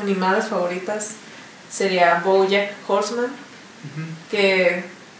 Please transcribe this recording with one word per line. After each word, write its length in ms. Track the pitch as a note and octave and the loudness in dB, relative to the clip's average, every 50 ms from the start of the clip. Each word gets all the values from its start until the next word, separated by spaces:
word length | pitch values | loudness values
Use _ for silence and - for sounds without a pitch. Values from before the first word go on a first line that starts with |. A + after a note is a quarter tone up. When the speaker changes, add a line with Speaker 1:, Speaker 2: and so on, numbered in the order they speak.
Speaker 1:
animadas 480 | G3+ G3 G3 F#3 F#3 F#3 F#3+ A3 - - | -2 -2 0 0 2 2 2 2 0 -2
favoritas 640 | A3 F#3 F3 F3 F3+ F#3 F#3 G#3 G#3 G#3+ - - - - - - - - - - - - - - | -2 -2 -2 -2 -2 -4 -6 -6 -6 -6 -6 -8 -10 -12 -16 -18 -18 -18 -20 -20 -20 -20 -16 -10
sería 440 | - - G3 F#3+ F#3 F3+ F3 E3+ E3+ F3 F3+ | -4 -2 0 2 4 4 6 6 4 4 4
BoJack 460 | F#3+ F#3+ G3 F#3+ F#3+ G3+ G3+ G3+ G3+ - - - - | 4 4 4 4 4 4 2 0 0 -4 -10 -4 -2
Horseman, 380 | G#3 G#3+ - - A#3+ A#3+ B3 | 0 0 0 0 -2 -2 -4
Speaker 2:
Ujú. 800 | B3 - - - - - - - - - - - D3+ C#3 D3+ D#3+ E3 - - - - | -4 -6 -8 -16 -20 -20 -20 -20 -20 -20 -16 -16 -14 -10 -10 -10 -10 -12 -14 -12 -6
Speaker 1:
que, 540 | A3 G3+ G3 G3 F#3+ F#3+ F3+ F3 F3+ F#3 F#3 - - - - - - - | -2 2 2 4 4 4 4 2 2 0 -6 -8 -12 -18 -20 -20 -20 -4